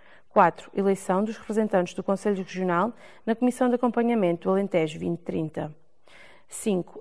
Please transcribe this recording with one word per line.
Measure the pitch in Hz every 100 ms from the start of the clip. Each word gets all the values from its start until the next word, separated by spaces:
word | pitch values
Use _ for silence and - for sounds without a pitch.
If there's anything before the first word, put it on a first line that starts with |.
| - - -
Quatro, | 214 175 - -
eleição | - 196 190 - 185
dos | 214 220
representantes | - 214 214 190 180
do | -
Conselho | 190 196 214 190
Regional | 190 185 185 175 208 - - - -
na |
Comissão | 226 247 240 254
de |
Acompanhamento | 240 247 233 233 233 180 170
do | 185
Alentejo | 190 196 180 160 165
vinte | 175 170
trinta. | - 185 156 165 156 151 - - - - - - -
Cinco, | - 226 185 170 -